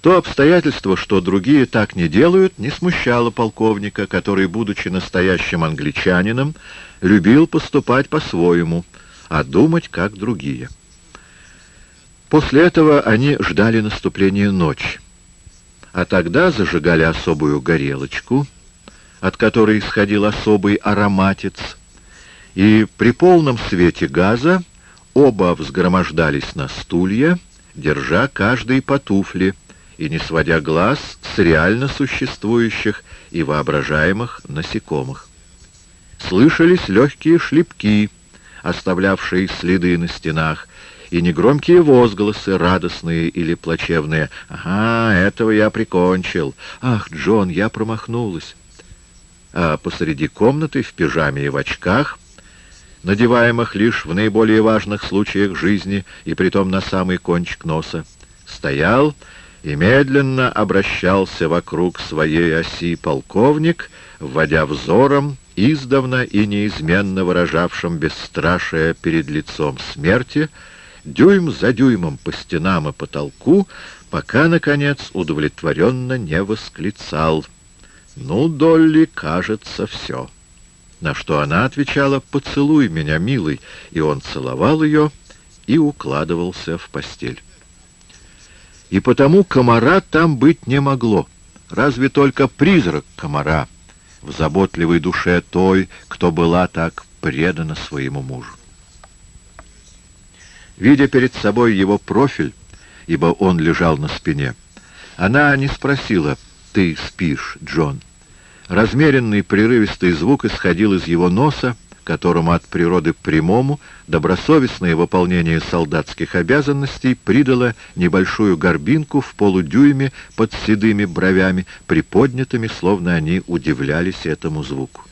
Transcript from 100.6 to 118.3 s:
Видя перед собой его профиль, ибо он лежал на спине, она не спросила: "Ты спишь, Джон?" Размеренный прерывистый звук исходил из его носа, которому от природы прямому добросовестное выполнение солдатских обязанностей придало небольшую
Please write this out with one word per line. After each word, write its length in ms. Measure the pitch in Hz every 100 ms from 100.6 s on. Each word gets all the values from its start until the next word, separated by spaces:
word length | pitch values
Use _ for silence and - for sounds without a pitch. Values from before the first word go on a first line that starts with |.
| - -
Видя 280 | 104 139 139
перед 280 | 135 123
собой 400 | - 104 104 120
его 240 | 98 98 101
профиль, 560 | - 107 135 - 78 - - - - - -
ибо 200 | 82 82
он 340 | 85 95 87
лежал 380 | 80 80 85 76
на 100 | 76
спине, 460 | - - 71 69 58 - - - - - -
она 380 | 92 131 147
не 140 | 139 135
спросила: 720 | 139 139 139 - 104 76 - - _ -
"Ты 240 | 107 90 76
спишь, 640 | - - 87 69 - -
Джон?" 380 | - - 76 67 - _ _ - - - -
Размеренный 760 | 90 113 123 156 135 117 104
прерывистый 720 | 95 101 110 123 104 - 90
звук 320 | 82 101 139 110
исходил 480 | - 95 85 107
из 120 | 95 80
его 220 | 85 90
носа, 480 | 90 147 139 127 117 _ -
которому 480 | - 82 90 85 82
от 120 | 85
природы 480 | - 90 85 90 80
прямому 680 | 82 - 78 80 107 135 143 - - -
добросовестное 880 | 85 78 92 - 156 127 - 90
выполнение 640 | 80 85 92 90 90 82 82
солдатских 760 | - 87 80 80 78 - 82
обязанностей 800 | 92 85 143 139 139 139 - 131
придало 600 | 123 - 131 135 127 123 117 - -
небольшую 600 | 90 95 92